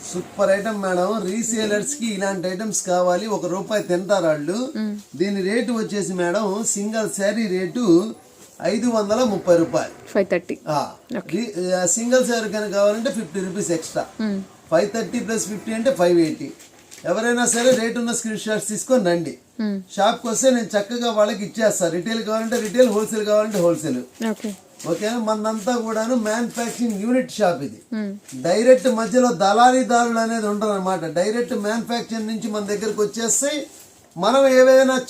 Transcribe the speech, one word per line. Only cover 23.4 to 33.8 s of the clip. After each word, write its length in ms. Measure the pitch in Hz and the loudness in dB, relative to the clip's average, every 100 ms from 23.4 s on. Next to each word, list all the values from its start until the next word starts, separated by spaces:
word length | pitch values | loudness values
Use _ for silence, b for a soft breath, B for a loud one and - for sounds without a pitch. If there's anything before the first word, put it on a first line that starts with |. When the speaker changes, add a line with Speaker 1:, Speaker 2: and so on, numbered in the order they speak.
| 220 202 | 2 2
Speaker 1:
హోల్‌సేల్. 420 | 170 165 147 123 123 - 226 | 2 2 -2 -4 -6 -6 -4
Speaker 2:
ఓకే. 240 | 208 214 190 - - - | -4 -6 -10 -18 -12 -6
Speaker 1:
ఓకేనా? 300 | 170 208 240 | -2 -2 -2
మనదంతా 580 | 214 220 214 220 202 240 | -2 -2 -2 -2 -2 -2
కూడాను 400 | 220 220 226 254 | -2 -2 0 0
మ్యానుఫ్యాక్చరింగ్ 880 | 214 220 240 - 233 - 233 196 | 0 -2 -2 -4 -6 -2 -4 -2
యూనిట్ 300 | 220 254 254 | 0 0 -2
షాప్ 320 | - 190 165 | 0 0 0
ఇది. 180 | 139 - - | -6 -12 -10
Speaker 2:
మ్మ్. 480 | 220 208 202 - 131 | -8 -8 -10 -14 -6
Speaker 1:
డైరెక్ట్ 440 | 165 208 240 254 262 | 0 2 6 6 6
మధ్యలో 460 | 220 226 247 247 | 0 0 2 2
దళారీదారులు 880 | 170 196 214 247 254 208 240 240 226 | 2 2 6 6 6 2 2 2 0
అనేది 280 | 226 233 208 | 0 -2 -2
ఉండరు 220 | 208 214 | -2 0
అనమాట. 360 | 196 185 185 160 | 0 0 -2 -2
డైరెక్ట్ 480 | 156 202 233 240 | -2 0 0 -2
మ్యానుఫ్యాక్చరింగ్ 760 | 220 208 226 180 233 - 226 214 | -2 -2 -4 -4 -6 -4 -6 -6
నుంచి 240 | 220 220 | -6 -4
మన 140 | 208 202 | -6 -4
దగ్గరకు 360 | 202 214 208 | -4 -4 -2
వచ్చేస్తే 680 | 208 220 226 - 285 302 - - | -2 -2 -2 0 0 -4 -8 -16